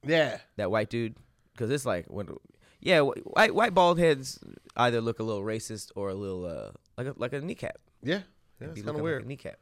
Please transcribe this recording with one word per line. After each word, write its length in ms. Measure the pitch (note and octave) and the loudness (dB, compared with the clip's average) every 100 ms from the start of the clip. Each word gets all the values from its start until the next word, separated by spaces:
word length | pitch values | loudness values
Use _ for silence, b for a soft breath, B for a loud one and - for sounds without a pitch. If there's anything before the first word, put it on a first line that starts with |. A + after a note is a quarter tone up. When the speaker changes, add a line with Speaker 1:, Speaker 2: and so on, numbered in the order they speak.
| C3+ | 2
Speaker 1:
Yeah. 320 | D#3+ C#3+ G#2+ - - | 2 2 -2 -12 -4
Speaker 2:
That 140 | G2 | 0
white 200 | A2 G#2 | 0 0
dude, 260 | A#2+ A2+ - - _ _ - | -2 -4 -8 -20 _ _ -6
'cause 140 | A2+ | -4
it's 160 | C#3+ C3+ | -2 -2
like, 180 | F2+ E2+ | -4 -4
when, 200 | - G2+ - _ _ b b | -10 -10 -12 _ _ b b
yeah, 200 | - E3+ | 4 4
wh-, 260 | C#3 - - | 4 0 -2
white, 200 | - A3 | 4 4
white 180 | - A3+ | 6 4
bald 260 | F3+ F3 E3+ | 6 6 6
heads 400 | E3+ C#3 C3 - - - _ - | 4 4 -2 -14 -16 -20 _ 2
either 240 | B2 A#2 | 2 2
look 200 | A2+ A#2 | 0 -2
a 20 | |
little 200 | A2+ G#2 | -4 -4
racist 480 | G2+ A2 - A2 - - | -4 -6 -6 -12 -12 -8
or 140 | G2 | -6
a 40 | |
little, 300 | F#2+ G2+ F#2 | -6 -6 -6
uh, 280 | F2 D2+ G#1 - _ - | -6 -8 -10 -16 _ -10
like 80 | B2+ | -8
a, 80 | C#3 | -6
like 160 | B2+ | -6
a 80 | C#3+ | -6
kneecap. 380 | D#3+ - - - _ _ | -8 -8 -8 -10 _ _
Speaker 1:
Yeah. 140 | - F#3+ | -4 -4
Yeah, 40 | F#3 _ _ _ | -4 _ _ _
Speaker 2:
They 60 | C#3 | -14
be 40 | |
Speaker 1:
it's 60 | D#3+ | -10
kinda 120 | G#2 | -8
Speaker 2:
looking 100 | D3+ | -4
Speaker 1:
weird. 180 | D#3+ C#3 | -4 -4
Speaker 2:
like 20 | |
a 40 | A2+ | -6
kneecap. 300 | C#3 - - | -12 -12 -16